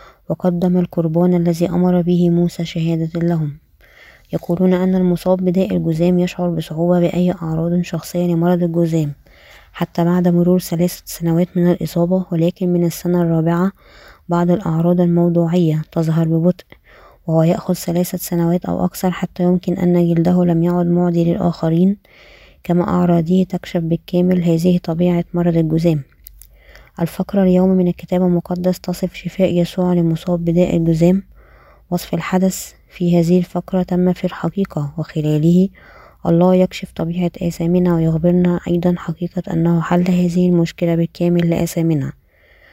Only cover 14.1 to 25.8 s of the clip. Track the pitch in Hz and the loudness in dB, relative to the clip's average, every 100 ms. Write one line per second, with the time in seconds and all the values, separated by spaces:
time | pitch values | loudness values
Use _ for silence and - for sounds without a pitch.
14.1 | - - 175 175 175 175 160 170 180 175 | -20 -4 0 2 0 0 0 2 2 2
15.1 | 170 175 170 165 180 165 156 156 170 160 | 2 2 2 0 2 2 0 -4 -4 0
16.1 | 160 165 165 170 180 - - _ - - | 0 0 2 0 -2 -8 -20 _ -20 -20
17.1 | - - 160 160 180 - 180 - 175 180 | -12 -2 2 2 0 -2 -4 -2 -2 -2
18.1 | 185 - 170 170 175 - 175 180 - 185 | -6 -4 -2 0 0 -2 -2 -2 -2 -4
19.1 | 175 180 - 180 180 - 175 175 175 170 | -4 -6 -2 0 0 0 0 2 2 2
20.1 | 170 165 180 175 165 170 175 175 175 175 | 2 2 2 2 2 2 0 0 2 2
21.1 | 170 170 170 180 - 165 165 185 208 _ | 2 0 0 -2 -2 0 2 2 0 _
22.1 | - - - - - - 175 - 175 175 | -20 -20 -20 -20 -12 -2 0 0 0 2
23.1 | 170 160 185 185 180 - 180 165 165 - | 2 2 0 0 -6 -6 -6 -2 -4 -2
24.1 | 180 180 185 170 165 180 175 - 165 180 | 0 0 0 0 2 2 0 -2 -2 0
25.1 | 175 175 175 175 165 160 160 | 0 -2 -2 0 0 0 0